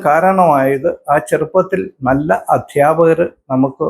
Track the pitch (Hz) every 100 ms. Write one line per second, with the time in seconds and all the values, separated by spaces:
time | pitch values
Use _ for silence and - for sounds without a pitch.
0 | 151 156 185 190 175 139 135 139 170 -
1 | - 147 - 160 156 185 185 190 190 -
2 | 127 139 151 180 - 139 - 147 143 160
3 | 165 160 170 - _ 131 135 135